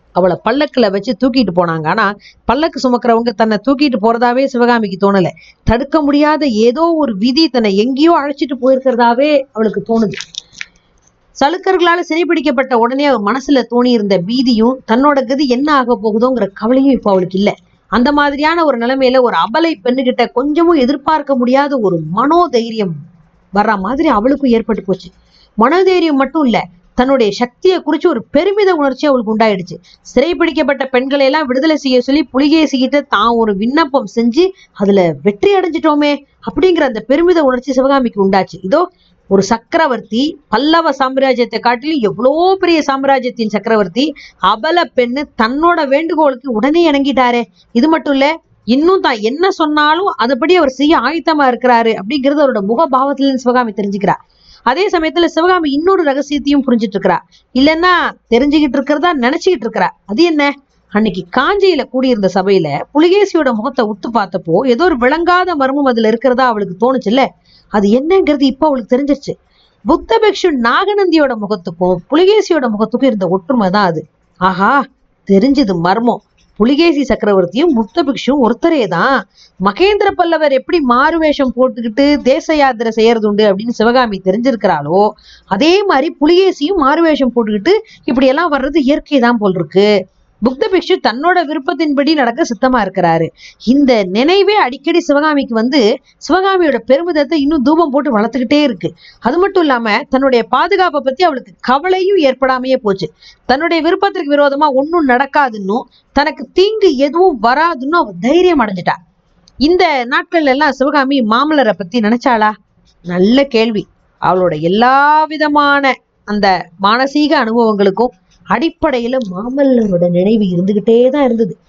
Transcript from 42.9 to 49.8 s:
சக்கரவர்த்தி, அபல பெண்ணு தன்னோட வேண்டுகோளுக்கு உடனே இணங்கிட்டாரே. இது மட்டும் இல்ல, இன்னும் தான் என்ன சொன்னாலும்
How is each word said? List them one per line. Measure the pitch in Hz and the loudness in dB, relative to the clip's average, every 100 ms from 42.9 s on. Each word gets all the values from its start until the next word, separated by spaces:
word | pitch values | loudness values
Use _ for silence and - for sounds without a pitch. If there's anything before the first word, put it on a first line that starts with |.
| 269 269 269 247 240 214 | -2 0 0 -2 -6 -4
சக்கரவர்த்தி, | 208 208 220 190 208 302 285 - _ 190 | -4 -2 0 0 -2 -4 -4 -16 _ -2
அபல | 220 302 349 330 | 0 0 0 -2
பெண்ணு | - 240 262 285 - | -2 -2 -2 -6 -2
தன்னோட | 220 277 339 339 277 | -2 0 0 0 0
வேண்டுகோளுக்கு | 277 330 311 302 254 277 | 0 0 0 0 0 -4
உடனே | 214 254 330 330 | -2 0 2 2
இணங்கிட்டாரே. | 277 277 262 247 240 233 _ _ 233 | 2 0 0 2 0 -4 _ _ 0
இது | 311 | 2
மட்டும் | 320 302 269 | 2 0 0
இல்ல, | 277 320 _ _ - | 0 -2 _ _ -2
இன்னும் | 262 330 381 | 0 2 2
தான் | 311 208 | 0 -2
என்ன | 214 285 381 | -4 -2 -2
சொன்னாலும் | 370 311 302 | 0 -2 0